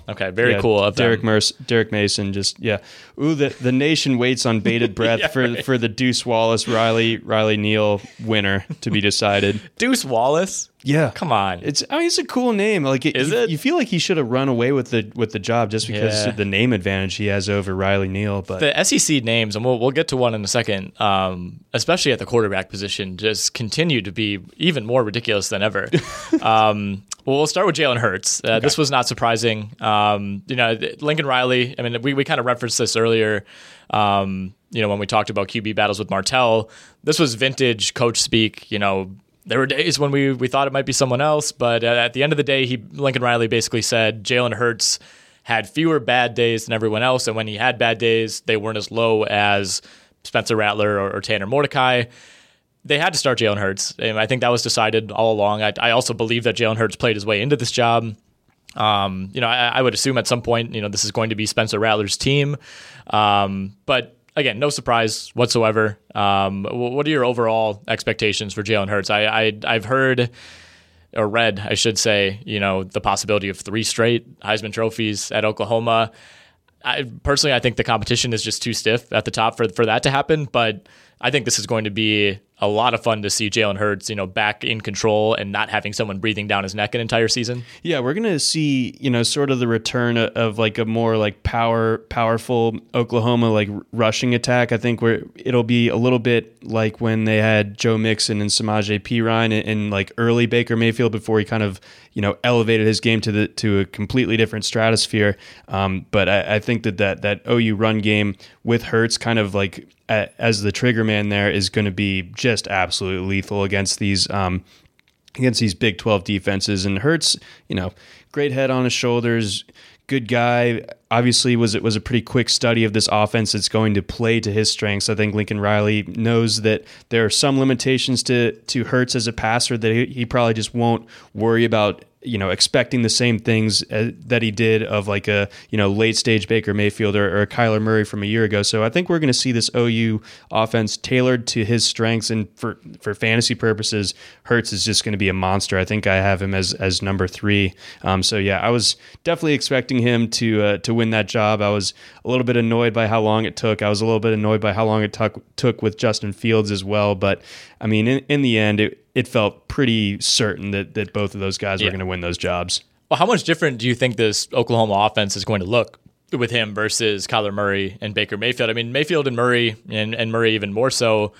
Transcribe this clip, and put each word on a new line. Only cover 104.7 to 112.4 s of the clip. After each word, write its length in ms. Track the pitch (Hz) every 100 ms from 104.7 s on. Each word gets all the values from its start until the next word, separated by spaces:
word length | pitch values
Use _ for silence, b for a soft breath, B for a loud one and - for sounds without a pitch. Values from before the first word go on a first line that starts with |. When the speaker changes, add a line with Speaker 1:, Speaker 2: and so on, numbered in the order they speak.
| 117 113 113 - 107 104 98 B B B
Speaker 2:
Um, 380 | 95 98 95 -
but 180 | 104 90
I, 280 | 101 87 107
I 20 |
think 240 | 110 117
that, 160 | 113 95
that, 240 | 98 87
that 200 | 101 101 113
O 120 | 120
U 180 | 113 101
run 220 | 110 110
game 360 | 104 104 104 95 B B
with 180 | - 117
Hurts 340 | - 113 113 -
kind 220 | 120 113
of, 160 | 101
like, 320 | 98 98 - - _ -
a-, 200 | 110 98 -
as 220 | 117 104
the 100 | 101
trigger 320 | 98 123 113
man 240 | 110 104 104
there 200 | 101 101
is 200 | 92 95
gonna 240 | - 104
be 300 | 92 101 95 90
just 320 | 101